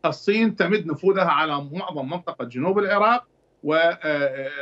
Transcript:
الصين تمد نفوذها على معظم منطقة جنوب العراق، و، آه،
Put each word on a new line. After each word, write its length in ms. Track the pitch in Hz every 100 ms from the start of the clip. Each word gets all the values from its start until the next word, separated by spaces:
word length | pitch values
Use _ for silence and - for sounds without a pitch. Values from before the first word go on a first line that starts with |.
الصين 520 | 160 143 - 214 226 -
تمد 300 | 175 208 165
نفوذها 380 | 151 185 196
على 440 | 175 147 156 143 143
معظم 380 | 165 185 156 135
منطقة 340 | 175 175 160
جنوب 340 | - 123 165 196
العراق، 460 | 196 202 214 240 - _ _ _
و، 100 | 151
آه، 720 | 156 165 180 156 147 143 135 135 143